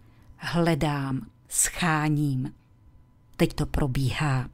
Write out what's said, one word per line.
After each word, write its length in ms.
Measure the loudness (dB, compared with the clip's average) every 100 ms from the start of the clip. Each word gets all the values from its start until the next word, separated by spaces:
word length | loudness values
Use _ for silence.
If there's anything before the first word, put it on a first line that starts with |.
| -20 -20 -20 -12
Hledám, 960 | -2 2 2 2 0 -2 -2 -4 -8 _ -8
scháním. 1040 | -2 -2 0 0 2 2 2 2 0 -4 -8 _ _ -20 -20 -20 _ _ 0
Teď 160 | 0
to 140 | 0 -2
probíhá. 840 | 0 0 0 0 0 0 0 -4